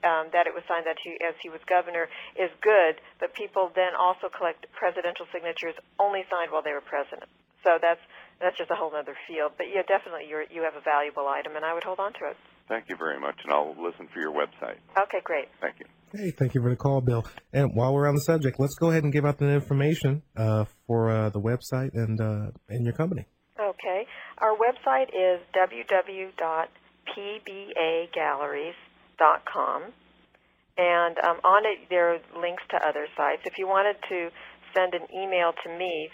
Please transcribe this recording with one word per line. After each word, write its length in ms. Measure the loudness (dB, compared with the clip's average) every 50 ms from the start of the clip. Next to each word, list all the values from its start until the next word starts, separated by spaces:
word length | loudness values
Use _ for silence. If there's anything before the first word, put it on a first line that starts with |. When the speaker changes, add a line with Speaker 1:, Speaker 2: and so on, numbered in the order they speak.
| 4 2
Speaker 1:
um, 240 | 2 2 0 0 2
that 160 | 2 2 2
it 80 | 0
was 80 | -6 -6
signed 240 | -4 -4 -4 -2 -4
that 80 | -6 -6 -8
he, 160 | -12 -8 -6
as 160 | -6 -6 -6 -8 -14
he 60 | -16 -16
was 80 | -14 -2 2
governor 400 | 2 2 2 0 -4 -4 -4 -4 -8 -16 -18 -14 -4
is 160 | -4 -4 -4 -2 0 4
good, 320 | 6 8 8 6 6 4 0 -10 -20 -10 _
but 140 | -6 -6 -6
people 320 | -8 -10 -4 -2 -2 -2 0 2
then 160 | 0 0 0 2
also 400 | 2 2 2 2 0 -4 -10 -6
collect 320 | -4 -4 -4 -4 -6 -14 -20 -10
presidential 560 | -2 -2 -2 -2 0 -4 -4 -6 -6 -12 -10
signatures 480 | -10 -8 -8 -6 -8 -6 -8 -8 -10 -10 _ _ _ 0
only 240 | 2 2 2 -2 -4 -4 -4
signed 160 | -4 -2 -2
while 140 | -2 -4 -2
they 80 | -2 -6
were 80 | -6
president. 480 | -8 -6 -4 -4 -4 -6 -10 -16 -18 _ _ _ _ _ _ _
So 160 | 2 4 4
that's, 240 | 4 4 2 2 0 -4 _ -20 -20 -20 -20 _ _
that's 160 | -2 -2 -2
just 140 | -2 -4 -4
a 80 | -4 -4
whole 160 | -4 -6 -6
other 160 | -6 -8 -8 -12 -14 -14 -10
field. 240 | -4 -2 -2 -2 -2 -6
But, 80 | -8 -4
yeah, 160 | -2 -2 0
definitely 480 | 2 0 0 0 -4 -12 -12 -12 -8 -8
you're, 160 | -8 -8 -8
you 160 | -8 -6 -6
have 160 | -4 -6 -4
a 0 |
valuable 480 | -2 0 2 2 0 -2 -4 -4 -2 -2
item, 320 | -2 -2 -4 -8 -8 -6
and 40 | -6
I 100 | -4 -4
would 80 | -4 -4
hold 160 | -6 -6 -4
on 140 | -4 -6 -6 -8 -10
to 80 | -10 -10
it. 80 | -12 _ _ _ _ _ _ -8
Speaker 2:
Thank 160 | -8 -6 -8
you 80 | -10
very 240 | -6 -4 -6 -4 -4
much, 160 | -6 -8 -8 -8 -4
and 80 | 0 2
I'll 240 | 2 2 0 -4
listen 320 | -6 -6 -8 -8 -8 -18 -14
for 120 | -10 -8
your 120 | -6 -4 -2
website. 480 | -2 -2 -2 -4 -12 -12 -12 -12 -14 _ _ -2
Speaker 1:
Okay, 240 | -2 0 0 -2 -6
great. 320 | -6 -4 -6 -6 -6 -8 _ _
Speaker 2:
Thank 160 | -8 -8 -8 _ -20
you. 40 | -20 _ _ _ _ -12
Speaker 3:
Hey, 140 | -6 -6 -6
thank 240 | -2 0 -2 0 2
you 80 | 2 2
for 80 | 2
the 60 | 0 2
call, 220 | 0 2 2 2 2
Bill. 240 | 2 2 0 -2 -6 -12 -20 _ _ 0
And 220 | 2 2 4 4
while 160 | 2 2 4 4
we're 160 | 4 4 4
on 60 | 2
the 100 | 2 4
subject, 320 | 4 2 4 4 0 2 2
let's 180 | 0 0 2 2
go 80 | 2 4
ahead 140 | 4 4 2
and 80 | 4 2
give 140 | 4 2
out 100 | 2 2
the 140 | 2 2 4 4
information, 680 | 2 2 2 2 2 4 2 2 2 2 2 2 2 -4 _ _ 0
uh, 260 | 2 2 4 2 0 -2 _ _ _
for, 240 | 0 2 2 4 4
uh, 180 | 2 2 2 0
the 120 | 0 -2 0
website 500 | 0 -2 -2 -4 -4 -4 -4 -4 -2 -2
and, 240 | -2 -2 0 0 0
uh, 380 | 0 -2 -2 -2 -4 -6 -10 -12 _ _
and 160 | -6 -2 -2
your 80 | -2 0
company. 320 | 0 -2 -2 -2 -6 -8 _ _ _ _ _ _ -4
Speaker 1:
Okay. 460 | -4 -4 -4 -4 -4 -4 -4 -4 -4 -6 -12 -18 -18 -18 -6 0
Our 180 | 2 2 4
website 560 | 4 4 2 2 2 0 2 2 2 2 0 0
is 320 | 2 4 4 4 2 -2 -2 2
W 320 | 2 2 2 0 -8 -4
W 0 |
W 440 | 0 0 0 0 0 -6 -10 -10 -12 -8 -6
dot 320 | -4 -2 -2 -2 -2 -4 _ -20 _ _ _ _ _ -14 -12
P 260 | -10 -10 -10 -10 -10 _
B 280 | -14 -14 -14 -14 -8 -2
A 320 | -2 0 0 0 -2 -4 -4 -4
galleries 600 | -2 -2 0 0 -2 -4 -4 -4 -6 -6 -8 -10 -14 -20 -20 _ _ _ _ _ 6
dot 240 | 6 6 6 6 0
com, 380 | -6 -4 -2 -2 -2 -2 -4 -6 -10 -18 _ _ _ _ _ _ _ _ _ _ _ _ _ _ _ _ 2
and, 380 | 2 4 4 4 4 2 2 2 2
um, 140 | 2 2 4 4
on 220 | 6 6 6 6
it 220 | 2 -2 -2 -6 -2
there 240 | 2 2 4 4 2
are 40 | 0 -4 -12 -10 -6
links 220 | -6 -6 -6 -6 -10 -4
to 60 | -2 0 0
other 200 | 0 -2 -2 -6 -8 -4
sites. 260 | -2 0 0 0 -2 -6
If 120 | -12 -8 -6
you 80 | -2
wanted 300 | 2 2 4 4 2 0 -2 -6 -6
to 200 | -4 -4 -4 -6 -8 -14 -20 -20 -20 -20 -20 -2 0
send 180 | 2 2 2 0
an 140 | -4 -8 -8 -8
email 380 | -8 -6 0 2 2 2 2 0 -2 -8
to 120 | -10 -8
me 320 | -6 -6 -4 -4 -6 -8 -8